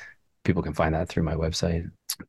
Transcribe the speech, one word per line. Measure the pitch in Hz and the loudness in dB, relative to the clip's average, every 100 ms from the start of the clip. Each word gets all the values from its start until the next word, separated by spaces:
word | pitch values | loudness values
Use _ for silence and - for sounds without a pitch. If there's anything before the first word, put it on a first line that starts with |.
| - - _ _ | -18 -20 _ _
people | - 87 | 0 2
can | 82 | 2
find | 76 80 80 | 2 2 2
that | 87 | 0
through | - | 0
my | 82 80 | 0 0
website. | 80 87 87 85 85 - - - | 0 0 0 0 -2 -10 -10 -10